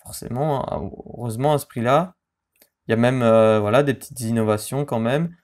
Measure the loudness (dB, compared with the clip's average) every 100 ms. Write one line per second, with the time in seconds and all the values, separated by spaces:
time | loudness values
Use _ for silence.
0 | -18 -14 -10 -4 -2 -2 -4 -6 -8 -12
1 | -16 -10 -8 -2 0 0 -2 -4 2 2
2 | 0 -8 _ _ _ _ _ _ -2 2
3 | 2 2 4 6 6 4 2 2 2 -2
4 | -8 -8 -2 0 2 0 -2 -6 -4 -2
5 | 0 0 -2 -6